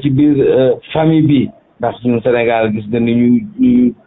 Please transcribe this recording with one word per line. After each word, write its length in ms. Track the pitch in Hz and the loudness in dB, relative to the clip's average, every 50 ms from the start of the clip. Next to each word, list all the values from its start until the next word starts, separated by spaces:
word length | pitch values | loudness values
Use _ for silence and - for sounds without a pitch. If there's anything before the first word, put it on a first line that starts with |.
ci 80 | 135 143 | -2 -2
biir, 260 | 135 131 147 151 147 135 | 0 0 2 2 2 2
euh, 360 | 131 - - 123 131 127 120 - - - | 0 2 2 2 2 0 0 -2 -6 -8
famille 300 | - 156 160 160 160 160 | -4 -2 0 0 2 2
bi 280 | 147 135 147 131 117 104 - - _ _ _ - | 2 2 2 0 0 -2 -6 -14 _ _ _ -8
ndax 220 | 117 117 110 - | -8 -8 -6 -6
suñu 180 | 113 123 120 117 | -4 -4 -2 -2
Sénégal 500 | 107 127 120 120 117 117 117 113 113 110 107 | 0 0 0 0 0 0 0 0 0 -2 -2
gis 140 | 107 107 104 | -4 -6 -6
nga 100 | 113 120 | -4 -2
ni 160 | 117 117 117 | -2 0 0
ñu, 260 | 120 120 120 123 120 107 104 - - | 2 2 2 2 0 -2 -4 -4 -2
ñu 340 | 127 127 123 123 123 120 117 - _ | 0 2 2 2 2 0 -2 -4 _